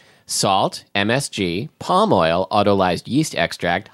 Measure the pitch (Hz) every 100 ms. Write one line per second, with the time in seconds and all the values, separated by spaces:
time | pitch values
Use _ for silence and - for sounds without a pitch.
0 | _ _ - - 110 98 143 - - 101
1 | 101 127 - - 92 85 143 - - 180
2 | 214 107 80 85 92 107 104 101 92 82
3 | - 123 156 - 82 - 90 90 -